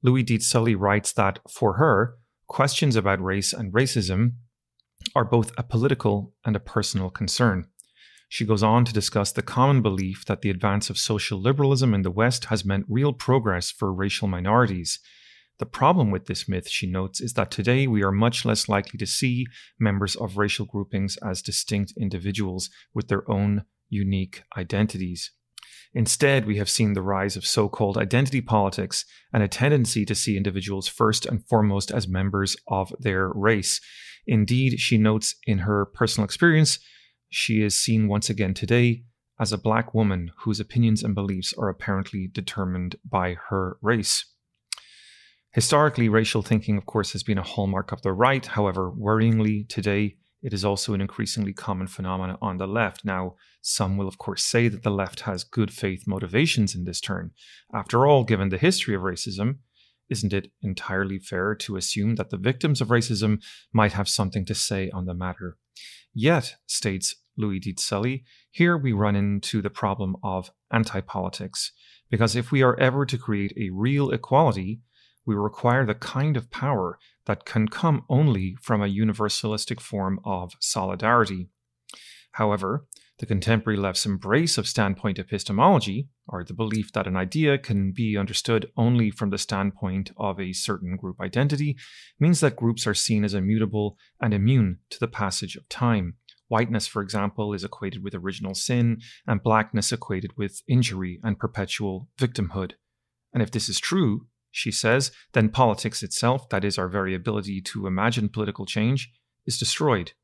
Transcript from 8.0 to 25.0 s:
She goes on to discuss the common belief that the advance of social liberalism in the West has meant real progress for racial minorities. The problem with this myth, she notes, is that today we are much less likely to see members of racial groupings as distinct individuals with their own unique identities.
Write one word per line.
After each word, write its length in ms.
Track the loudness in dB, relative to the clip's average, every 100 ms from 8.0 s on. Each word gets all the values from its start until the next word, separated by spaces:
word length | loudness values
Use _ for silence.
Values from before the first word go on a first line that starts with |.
| -20 _ _
She 160 | -6 0
goes 160 | 4
on 240 | 6 6 4
to 80 |
discuss 360 | 2 0 0 0
the 120 | -2
common 400 | -4 2 4 6
belief 420 | 4 0 -2 -6
that 160 | -6 -2
the 80 | -2
advance 400 | 0 0 0 -2
of 80 | -4
social 420 | -2 -2 -2 -2
liberalism 540 | 0 2 4 4 4
in 80 | 4
the 100 | 2
West 360 | 2 2 2 -2
has 180 | -2
meant 220 | 0 0 0
real 240 | 0 0
progress 580 | 0 2 2 4 0 -2
for 220 | -4 -2
racial 340 | 0 -2 -2 -2
minorities. 760 | -2 4 4 4 2 -4 -8 _ -20 -20 -20 _ _
The 80 | -10
problem 440 | 2 4 4 4
with 160 | 0 -4
this 220 | -8 -4
myth, 200 | -6 -4
she 220 | -6 -4
notes, 300 | -4 -4 -6
is 140 | -6
that 160 | -2 -2
today 360 | -2 2 2 4
we 160 | 2
are 80 | 2
much 360 | 4 2 2 0
less 240 | 0 2
likely 260 | 0 0 -8
to 100 | -6
see 400 | -2 0 0 -4 -10 -20 _
members 380 | 2 2 0 -2
of 220 | -6 0
racial 260 | 0 0
groupings 540 | -4 -6 -4 -2 -4 -4
as 240 | -6 -6
distinct 500 | -6 -6 -2 -2 -2 -2
individuals 680 | -4 -2 -4 -2 -4 -4 -8 -12 _
with 140 | -6 -2
their 220 | -2 0
own 340 | 0 2 0 -2 _ _
unique 540 | -2 0 0 -2 -8 _ -12
identities. 760 | -4 0 0 0